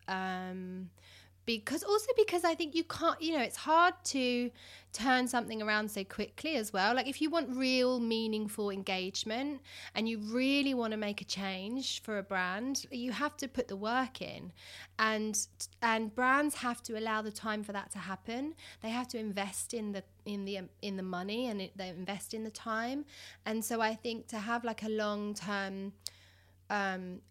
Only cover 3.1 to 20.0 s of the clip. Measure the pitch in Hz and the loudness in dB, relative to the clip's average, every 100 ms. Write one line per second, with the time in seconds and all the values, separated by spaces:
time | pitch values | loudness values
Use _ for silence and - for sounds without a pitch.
3.1 | 285 320 311 226 - 294 330 349 359 - | 2 2 2 0 0 6 8 8 4 -2
4.1 | 269 247 247 240 - - - - - 254 | 2 2 2 0 -4 -18 -20 -12 -2 4
5.1 | 254 247 247 - 220 214 214 214 208 190 | 4 4 0 0 -2 2 2 2 -2 -6
6.1 | - 208 - 311 294 214 196 202 254 247 | -4 -4 -4 -2 0 0 4 6 6 2
7.1 | 269 302 330 269 254 262 254 254 254 226 | 2 2 2 0 2 4 6 6 4 2
8.1 | 226 220 214 214 226 202 196 190 185 185 | 2 2 0 -2 -2 -2 -2 -2 -2 -2
9.1 | - 220 233 285 269 - - - - 226 | -4 -4 -2 -2 -4 -10 -16 -8 -2 0
10.1 | 226 208 240 262 285 277 254 226 214 208 | -2 -2 2 4 4 4 2 0 0 -2
11.1 | 208 - 190 196 190 196 262 262 - - | -4 -6 -4 -4 -4 -4 -4 -4 -6 -4
12.1 | 208 196 190 180 196 254 262 - 247 247 | -4 0 0 0 0 -2 -4 -4 -6 -4
13.1 | 202 294 294 269 - 240 196 214 247 254 | -2 -2 -2 -6 -2 -4 -2 0 0 0
14.1 | - 165 - 175 - - - - - 220 | -4 -10 -8 -12 -14 -18 -16 -8 2 2
15.1 | 214 214 208 - - - - 233 220 220 | 4 0 -2 -4 -6 -14 0 2 4 2
16.1 | 214 254 269 294 - 247 240 - 220 226 | 2 6 6 4 2 -2 -2 -4 -4 0
17.1 | 214 214 208 226 214 208 202 196 196 180 | 0 -2 -4 -2 -2 -2 -6 -6 -8 -6
18.1 | 190 - 233 294 320 - - 220 240 247 | -6 -4 -4 -4 -6 -14 -10 -4 -4 -2
19.1 | 233 214 196 196 - - 233 214 196 | -4 -4 -2 -2 -4 -4 -4 -4 -4